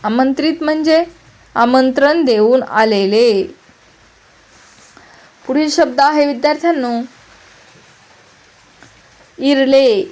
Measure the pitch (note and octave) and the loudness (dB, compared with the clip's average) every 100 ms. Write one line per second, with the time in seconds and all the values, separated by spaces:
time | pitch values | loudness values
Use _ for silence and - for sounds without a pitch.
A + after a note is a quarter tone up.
0 | G#3 A#3 C4 C4+ D4+ D#4+ D4+ D#4 D#4 D#4+ | -4 -2 -2 -2 -4 -4 -4 -2 0 0
1 | E4+ - - _ _ - A#3+ B3+ C4 C4 | -2 -10 -20 _ _ -2 0 2 0 2
2 | C#4 E4 C#4 A3 G#3+ C4 - G#3+ A3 G#3 | 0 2 0 2 2 0 0 -2 0 0
3 | G3 G#3 A#3+ G3+ - - _ _ _ _ | 0 2 2 0 -4 -12 _ _ _ _
4 | _ _ _ _ _ - - - - - | _ _ _ _ _ -20 -20 -20 -20 -20
5 | - - - _ - C4+ D4+ D4+ D4 B3 | -20 -20 -20 _ -4 -2 0 0 0 2
6 | C#4+ D4+ C#4+ A#3+ D4 D4+ E4 D#4+ B3 A#3 | 0 2 0 0 -2 0 -2 -2 -2 -6
7 | B3 - - - - - - - _ _ | -8 -16 -20 -20 -20 -20 -20 -20 _ _
8 | _ _ _ _ _ _ _ _ - - | _ _ _ _ _ _ _ _ -20 -20
9 | _ _ _ - C4+ C#4 C4 C4+ C4 G#3 | _ _ _ -6 -2 0 2 4 4 0
10 | - | -4